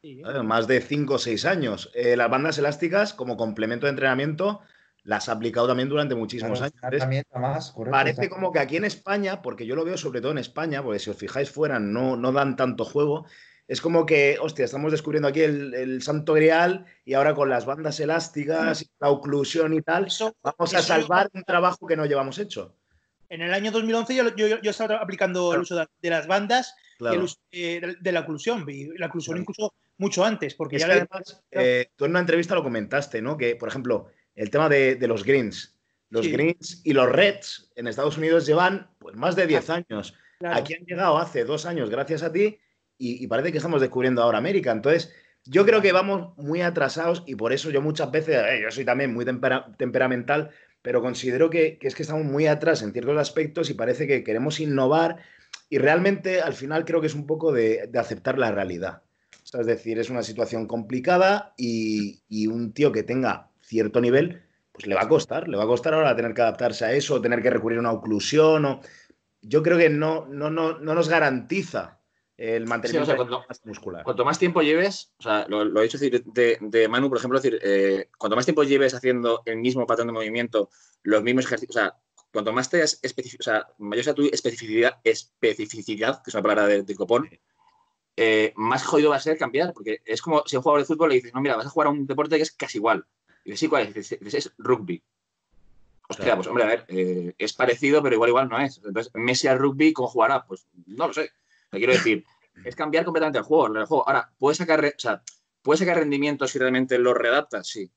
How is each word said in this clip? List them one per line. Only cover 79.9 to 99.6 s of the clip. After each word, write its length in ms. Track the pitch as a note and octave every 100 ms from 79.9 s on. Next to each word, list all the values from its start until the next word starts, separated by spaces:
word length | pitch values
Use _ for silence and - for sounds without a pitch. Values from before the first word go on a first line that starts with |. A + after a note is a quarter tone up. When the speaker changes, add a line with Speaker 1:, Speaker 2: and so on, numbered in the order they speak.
| A#2 A#2
Speaker 4:
de 40 |
movimiento, 560 | A2+ A2 A#2 A#2 A2+ G2 _ _ _
los 200 | G2+ G#2+
mismos 220 | A2 B2+
ejercicios, 320 | B2+ A#2 B2 A#2+
o 40 |
sea, 160 | G2+ - _ _ _
cuanto 200 | A2 G#2
más 160 | A#2 C3
te 80 | F3
hayas 220 | D3+ -
especifi-, 360 | B2+ - - A#2+
o 40 |
sea, 240 | - G#2+ - _
mayor 260 | G#2 G#2+
sea 100 | A#2+
tu 80 | C#3+ C#3+
especificidad, 680 | C3+ B2+ A2+ A2 A2 A#2+ B2+
especificidad, 1160 | A2+ A2 - _ A#2 G#2+ G#2 A2+ G2 G2+ A2+ C#3+
que 80 | -
es 40 |
una 80 | A2
palabra 240 | G#2 G#2 G#2
de, 160 | G2+
de 120 | G2
copón, 340 | G2 F#2+ A#2 D#3
Speaker 2:
Sí. 80 | _ _ _ _ _ _ _ _ -
Speaker 4:
eh, 360 | A2+ A2 A2 -
más 260 | A2 C3
jodido 260 | - D3+ D3+
va 60 | C#3
a 40 |
ser 160 | D#3 D#3
cambiar, 340 | C3+ B2+ F3
porque 280 | - G#2+ G#2+
es 180 | - A2+
como 200 | - D3+ -
si 100 | C3
a 20 |
un 40 |
jugador 180 | D#3+ D3
de 40 | C3+
fútbol 220 | D#3 E3
le 60 | B2+
dices, 180 | A#2
"No, 60 | B2
mira, 160 | C#3 C3
vas 100 | C3+
a 40 |
jugar 180 | D#3+ D3
a 20 |
un 160 | D3 C3+
deporte 300 | C#3 D3 D#3
que 60 |
es 100 | D#3
casi 260 | _ C3+ A#2
igual". 280 | A2 G#2 - _ _ _
Y 60 | -
dices, 100 | G2+
"Sí, 80 | D#3+
¿cuál 180 | D3 G#2
es?". 80 |
Dices, 400 | G#2 F#2+ - G2+
"Es 180 | - - _
rugby". 440 | A#2 A#2+ F#2 F2 _ _ _ _ _ _ _ - _ _ _
Hostia, 160 | -
Speaker 2:
Claro. 120 | G2 G#2
Speaker 4:
pues, 100 | F2+
hombre, 160 | B2
a 20 | A2
ver, 180 | A#2 -
eh, 460 | F#2 F#2 F2+ F2 -
es 140 | G#2+
parecido, 480 | - B2 A#2+ C#3+ D3+
pero 120 | C#3+ A#2
igual, 140 | A#2
igual 180 | A#2+ C3
no 100 | A#2
es. 220 | C#3 -
Entonces, 260 | G#2+ G2 A#2
Messi 340 | A2+ A#2+ B2+ C#3+
al 100 |
rugby, 340 | C3